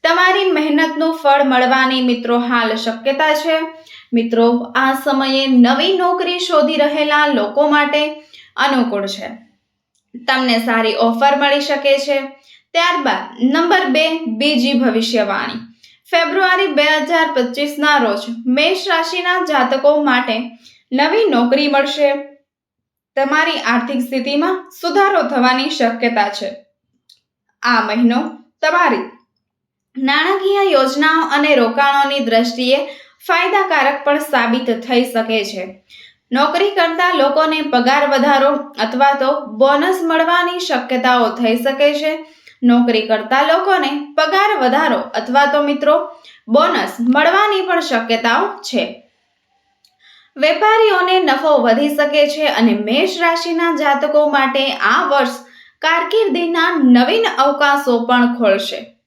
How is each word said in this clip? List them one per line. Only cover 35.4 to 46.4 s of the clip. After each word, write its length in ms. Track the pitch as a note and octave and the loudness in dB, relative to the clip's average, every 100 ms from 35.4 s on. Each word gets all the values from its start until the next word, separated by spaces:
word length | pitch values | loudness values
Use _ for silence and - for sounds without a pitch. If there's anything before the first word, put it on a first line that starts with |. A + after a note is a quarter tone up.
| G3+ | -4
છે. 380 | F#3+ F#3 - _ - - _ _ | -8 -12 -16 _ -20 -20 _ _
નોકરી 400 | B3 D4 E4 G4+ | 0 0 2 0
કરતા 420 | G4 E4 E4 F4+ | 0 0 0 0
લોકોને 480 | E4 C4+ D4 D#4 D#4 | 2 2 2 0 -2
પગાર 460 | D4 B3 A#3+ C#4+ C#4+ | 0 0 2 2 2
વધારો 480 | C#4 C#4+ C#4 C#4 C#4+ - - | 2 2 2 2 0 -6 -6
અથવા 340 | A3+ B3+ C#4 | -4 2 2
તો 320 | C#4 C4 D4 C4+ | 2 -2 -2 -6
બોનસ 540 | G#3+ C4+ C#4+ F4 F#4 | 0 2 4 0 -2
મળવાની 560 | E4 D#4+ E4 F4 F4 F4+ | 0 0 2 2 0 -4
શક્યતાઓ 760 | - C4 - B3+ B3+ B3 A3+ A3+ | -4 -4 -2 -2 2 2 0 0
થઈ 200 | A#3 A#3+ | -2 0
શકે 380 | B3+ C4+ C#4+ | -2 0 0
છે. 320 | D4 D#4 D#4 - _ - _ | 0 -4 -6 -12 _ -20 _
નોકરી 380 | B3 A#3+ A#3+ A3 | 2 4 2 0
કરતા 400 | A3 G#3+ A3 C4+ | 0 -2 0 0
લોકોને 460 | C#4+ E4+ F#4+ F#4 C4+ D4 - - | 2 2 2 0 0 -6 -6 -2
પગાર 400 | D#4 F#4+ G#4 G#4 | 0 0 0 0
વધારો 420 | B3+ C4+ D#4 A#3 | 0 0 0 -2
અથવા 460 | - - - C4 C#4+ | -4 -8 0 2 2
તો 180 | D4 | 2
મિત્રો, 520 | C#4+ C#4+ D4 D#4 - - - _ | 0 0 2 0 -2 -14 -20 _